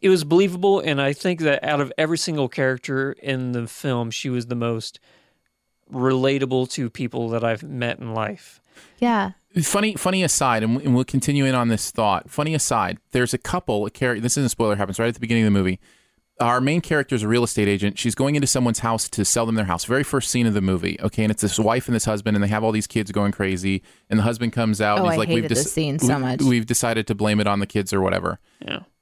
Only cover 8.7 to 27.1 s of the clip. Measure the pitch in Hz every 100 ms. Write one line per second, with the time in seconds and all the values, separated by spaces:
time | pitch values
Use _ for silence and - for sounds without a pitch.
8.7 | - - _ 240 226 196 190 _ - 156
9.7 | 202 214 190 185 190 180 - 135 113 110
10.7 | 120 143 123 131 139 - 143 135 127 117
11.7 | 110 - - 107 92 - - 147 156 -
12.7 | 120 92 90 _ 123 123 127 - 180 -
13.7 | 107 104 - 127 117 120 - 131 - 113
14.7 | 101 98 95 117 120 117 117 110 101 92
15.7 | 92 _ _ _ _ _ _ 120 123 131
16.7 | 165 - 156 139 127 107 120 120 - 101
17.7 | 101 101 - 120 107 135 147 139 135 120
18.7 | 113 117 113 - - 98 - 117 113 98
19.7 | 85 - 127 143 139 - 127 117 104 95
20.7 | 92 87 82 - - 107 104 104 - 110
21.7 | 120 127 120 - 107 107 104 101 107 110
22.7 | 110 104 - 104 104 101 - 95 92 98
23.7 | 92 - _ _ 110 107 117 120 120 113
24.7 | 104 104 104 180 160 110 165 156 113 -
25.7 | - 156 135 127 143 127 127 135 123 110
26.7 | 120 120 113 107